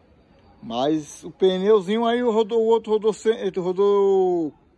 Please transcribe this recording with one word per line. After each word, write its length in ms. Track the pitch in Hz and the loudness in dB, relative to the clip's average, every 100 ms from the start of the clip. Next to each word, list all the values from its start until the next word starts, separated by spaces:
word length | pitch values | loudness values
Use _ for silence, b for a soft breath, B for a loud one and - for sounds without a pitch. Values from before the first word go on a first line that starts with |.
| _ _ _ _ _ - | _ _ _ _ _ -20
Mas 600 | - 117 143 156 147 - | -10 -4 -2 -2 -6 -16
o 60 | 175 | -20
pneuzinho 760 | - 190 185 196 220 180 220 233 | -2 0 2 2 2 2 -2 0
aí 160 | 240 | 0
rodou, 400 | 247 220 214 226 | 0 0 0 0
o 40 | 220 | 2
outro 260 | 226 226 | 0 0
rodou 200 | 214 214 | -2 -2
cem, 240 | 202 220 226 | -2 -2 -2
ele 220 | 190 185 | -4 -4
rodou 960 | 175 180 202 202 196 190 185 175 151 - _ | -4 0 2 2 2 2 2 0 -4 -8 _